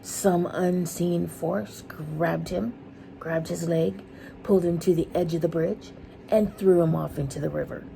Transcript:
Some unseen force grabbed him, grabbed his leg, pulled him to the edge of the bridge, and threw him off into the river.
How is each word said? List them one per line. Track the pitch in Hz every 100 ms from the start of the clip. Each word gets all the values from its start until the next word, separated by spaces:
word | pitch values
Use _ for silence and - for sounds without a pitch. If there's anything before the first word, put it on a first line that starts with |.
Some | - - 202 175 175
unseen | - 180 180 170 - 170 175 170
force | 165 165 185 208 -
grabbed | - - 156 156 165 165 165
him, | 180 220 240 - - - -
grabbed | - 160 160
his | 170 170
leg, | 165 165 190 - - - -
pulled | - 196
him | 175 170
to | 160
the | 170 165
edge | - 175
of | 165
the | 160
bridge, | 165 165 214 - - - - -
and | 220 208 -
threw | 190 180
him | 165
off | 160 156 151
into | 143 147
the | 151
river. | 147 127 123 -